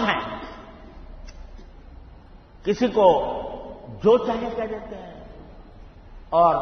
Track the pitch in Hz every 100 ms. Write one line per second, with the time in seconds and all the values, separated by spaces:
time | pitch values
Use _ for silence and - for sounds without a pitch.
0 | 214 143 - - - - - - - -
1 | - - - - - - - - - -
2 | - - - - - - 185 208 240 214
3 | 190 143 117 - - - - - - -
4 | 208 247 247 226 233 233 220 214 - 190
5 | 175 - - - - - - - - -
6 | - - - 165 170 -